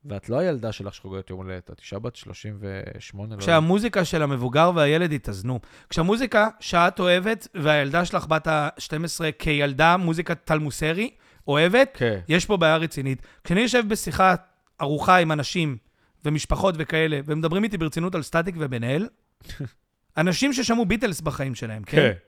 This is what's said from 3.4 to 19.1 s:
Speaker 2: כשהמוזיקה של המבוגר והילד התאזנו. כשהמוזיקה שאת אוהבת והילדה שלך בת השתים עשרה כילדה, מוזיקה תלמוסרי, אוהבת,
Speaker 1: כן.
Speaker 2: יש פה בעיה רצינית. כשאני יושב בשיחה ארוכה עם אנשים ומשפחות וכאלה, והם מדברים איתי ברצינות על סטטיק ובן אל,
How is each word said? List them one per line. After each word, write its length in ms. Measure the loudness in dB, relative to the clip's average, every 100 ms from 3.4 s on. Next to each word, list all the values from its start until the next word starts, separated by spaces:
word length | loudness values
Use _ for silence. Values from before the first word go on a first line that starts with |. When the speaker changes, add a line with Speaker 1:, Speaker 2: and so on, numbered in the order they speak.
Speaker 2:
כשהמוזיקה 600 | 2 4 4 2 2 0
של 180 | 0 0
המבוגר 500 | 0 0 0 4 4
והילד 380 | 4 2 2 0
התאזנו. 480 | -4 -6 -6 -6 -6 -8 -20 _
כשהמוזיקה 600 | 0 2 2 2 2 2 -2
שאת 400 | -2 2 2 2
אוהבת 480 | 2 2 2 -4 -8
והילדה 500 | -2 2 2 2 0
שלך 220 | 0 -2 0
בת 200 | 0 2
השתים 540 | 0 0 -6 -8 -6
עשרה 280 | -6 -4 -4
כילדה, 640 | -4 -2 0 0 4 4 6
מוזיקה 380 | 2 -2 -2
תלמוסרי, 760 | -6 0 0 0 -2 -2 -2 -4 _ _ _ -2
אוהבת, 400 | 2 6 6 4
Speaker 1:
כן. 260 | 2 -2 -2 0
Speaker 2:
יש 180 | 0 2
פה 100 | 2
בעיה 200 | 4 2
רצינית. 460 | 0 -4 -4 -6 -10 _
כשאני 160 | -2 0
יושב 240 | 2 2 0
בשיחה 460 | -4 -4 2 4 4 _ _ _ _
ארוכה 360 | -2 0 4 4
עם 160 | 4
אנשים 440 | 0 -2 -4 -4 -6 _ _ _ _
ומשפחות 500 | -2 -2 -2 0 0 0
וכאלה, 420 | -2 0 0 -2
והם 140 | -4 -2
מדברים 260 | 0 0
איתי 140 | -2 -2
ברצינות 360 | -4 -2 -4
על 80 | -4
סטטיק 320 | -2 -2 -2 -4
ובן 260 | -6 -4
אל, 240 | -2 -2 -2